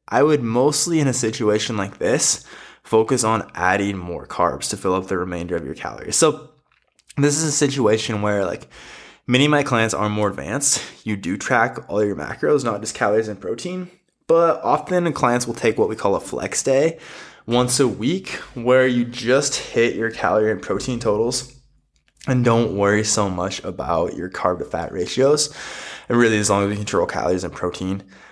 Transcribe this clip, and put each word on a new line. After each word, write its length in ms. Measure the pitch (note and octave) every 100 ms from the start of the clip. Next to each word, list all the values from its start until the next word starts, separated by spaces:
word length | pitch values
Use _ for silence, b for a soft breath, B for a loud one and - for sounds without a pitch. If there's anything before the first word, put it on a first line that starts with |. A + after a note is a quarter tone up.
| -
I 160 | A#2
would 200 | D3+ D3
mostly, 580 | A#2 A#2 C#3 D3 E3+ D#3+
in 80 | C#3
a 60 |
situation 640 | A#2+ A2 A2 G#2+ G#2+ - G#2+
like 180 | G2 -
this, 480 | F2 C#3 - - B B B B
focus 420 | - A2+ A2+ B2+
on 260 | A2 A2 -
adding 420 | - F2+ G2+ G2+ G2
more 300 | F2 E2 -
carbs 420 | - F2 C2+ -
to 60 | G2
fill 180 | G2
up 120 | F#2 F#2+
the 100 | F#2
remainder 400 | F2+ F2 F2 E2+
of 80 |
your 100 | C#2+
calories. 420 | - - G#1 - -
So 340 | D#3+ - - _ _ _ _ _ - -
this 200 | C#3+ D3
is 60 |
a 80 | D#3+
situation 680 | C#3 C#3+ C3+ G#2+ A2 - G#2+
where, 240 | G#2 G#2
like, 240 | F#2 - - B B B B B -
many 200 | B2 D3
of 40 |
my 120 | D3
clients 320 | C#3 A#2+ A2
are 160 | F#2+ G#2+
more 180 | G#2 G#2
advanced. 540 | - D2 B2+ - - B B
You 120 | A2 G2+
do 220 | F#2+ G#2
track 500 | - B2 A#2 - -
all 160 | G2+
your 100 | G#2
macros, 480 | E2+ D2+ - D3 D3
not 200 | A#2+ G#2
just 120 | G#2+
calories 340 | - A#2+ A2 G#2+
and 120 | G2
protein, 500 | F2+ A2+ F3 F#3 F3 - _ _ -
but 360 | E3 E3+ -
often 480 | A2+ C#3+ - F3+ F3
clients 320 | C3+ B2 B2 A#2
will 80 |
take 240 | - A#2 A2
what 100 | G2
we 80 | F2+
call 180 | G2+
a 60 | F2+
flex 420 | - - F#2+ -
day 360 | - C3+ D#3+ E3 B B B B -
once 340 | A#2+ B2 B2
a 80 | B2+
week, 440 | G2 A#2+ F#3+ F#3 - -
where 340 | B2 A#2 B2+ B2+
you 180 | B2
just 500 | A#2+ - A2+ C3 -
hit 400 | - - A2 A#2
your 160 | - A2+
calorie 400 | - F#2 G#2 G#2+
and 100 | G2
protein 400 | - G2+ - A#2+
totals 540 | A#2 G#2 A#2 B2 - - _ _ _ _ _ _ -
and 180 | B2+
don't 320 | A#2+ A#2 A#2 F#2+
worry 280 | G2+ G#2+
so 260 | A2 - G2
much 340 | F2+ F#2 -
about 500 | - E2+ C#2 E2 F2
your 140 | - F2+
carb 300 | - F2+ F2
to 60 | -
fat 260 | F2 F2
ratios. 640 | F#2 F2+ - C3+ D3 - B B B B B -
And 80 | A#2+
really, 180 | A#2 G#2+
as 120 | G#2
long 140 | G2+
as 40 | G2+
we 80 | G#2
control 300 | G#2 F#2+ F2+
calories 380 | - C2+ F#2
and 80 | F2+
protein, 480 | - F2+ - F#2 F#2+ - B B